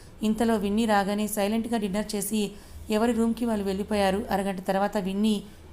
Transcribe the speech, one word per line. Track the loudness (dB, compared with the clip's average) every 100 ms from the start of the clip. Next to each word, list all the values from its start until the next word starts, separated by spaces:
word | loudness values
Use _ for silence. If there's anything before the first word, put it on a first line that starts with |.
| -20 -4
ఇంతలో | 0 2 2 2
విన్నీ | 2 2
రాగానే | 4 4 2 0 -2
సైలెంట్గా | 0 0 0 0 -2
డిన్నర్ | 0 -2 -2
చేసి | -4 -2 0 -2 -4 -16 -12 -2
ఎవరి | 2 2
రూమ్కి | 4 2 0
వాళ్ళు | -2 0
వెళ్ళిపోయారు. | -2 -2 -2 2 2 2 0
అరగంట | 0 0 -2
తర్వాత | 0 0 0 0
విన్నీ | -2 2 2 2 -2 -16 -16